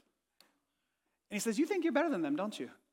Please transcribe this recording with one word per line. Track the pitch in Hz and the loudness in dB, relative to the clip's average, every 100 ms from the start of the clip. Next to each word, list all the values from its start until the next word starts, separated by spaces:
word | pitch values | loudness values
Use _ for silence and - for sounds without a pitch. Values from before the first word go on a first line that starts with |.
| _ _ _ _ - _ _ _ _ _ _ _ _ | _ _ _ _ -20 _ _ _ _ _ _ _ _
And | 202 | -4
he | |
says, | 226 214 | -2 0
"You | 311 | 0
think | 392 | 2
you're | 330 | 2
better | 285 330 | 2 2
than | 226 | 0
them, | 151 302 | 0 0
don't | 208 - | -2 -6
you?" | 123 - _ | -10 -12 _